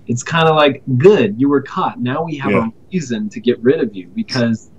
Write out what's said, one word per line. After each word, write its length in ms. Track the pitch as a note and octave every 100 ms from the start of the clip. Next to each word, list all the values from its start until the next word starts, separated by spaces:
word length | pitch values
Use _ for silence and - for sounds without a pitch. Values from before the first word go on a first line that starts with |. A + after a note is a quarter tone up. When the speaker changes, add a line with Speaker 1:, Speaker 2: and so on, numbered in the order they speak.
| -
Speaker 1:
it's 140 | A#2+
kinda 280 | - E3 D#3+
like, 300 | D#3 D3 B2+ - B2+
Good, 420 | E3+ G3+ A2 A2
you 80 | C#3
were 140 | C#3
caught. 380 | C3 F#3 D3 -
Now 240 | A#2+ D3
we 120 | E3 D3
have 120 | C3+
Speaker 2:
Yeah. 160 | - A2+
Speaker 1:
a 60 | - -
reason 360 | F#3 C3 A2 G#2
to 100 | A2+
get 180 | A#2 A#2+
rid 200 | A#2 D#3+
of 140 | B2
you 140 | G2 F2
because 540 | G2+ A2 B2+ A#2 A2 -